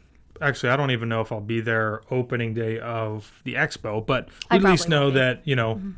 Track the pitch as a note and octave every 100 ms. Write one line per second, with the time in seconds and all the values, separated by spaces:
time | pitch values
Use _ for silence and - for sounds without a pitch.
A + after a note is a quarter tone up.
0 | _ _ - - D3 C3 B2 C3+ C#3 B2
1 | A#2 A2+ A2 A2 G#2 A2+ A2+ A2+ A2 G#2+
2 | - B2+ B2 B2+ A#2 A2+ A2+ A2+ A2+ A2+
3 | A2 G#2+ G#2+ - C3 A#2+ D#3 - A#2 G#2+
4 | A2 C3 - - - - G3 F3+ E3+ D3+
5 | C#3 C3+ B2+ B2 - C3 A2+ A2+ G3